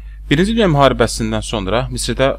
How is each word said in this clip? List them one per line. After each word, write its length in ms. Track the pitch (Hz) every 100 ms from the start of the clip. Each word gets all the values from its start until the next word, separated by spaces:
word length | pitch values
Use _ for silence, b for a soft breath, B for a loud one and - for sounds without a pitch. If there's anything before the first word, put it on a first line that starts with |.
| B B -
Birinci 260 | 147 196
Dünya 160 | 226 202
müharibəsindən 760 | 143 139 120 113 - 110 110
sonra 420 | - 113 92 110 127
Misirdə 460 | 123 - 117 135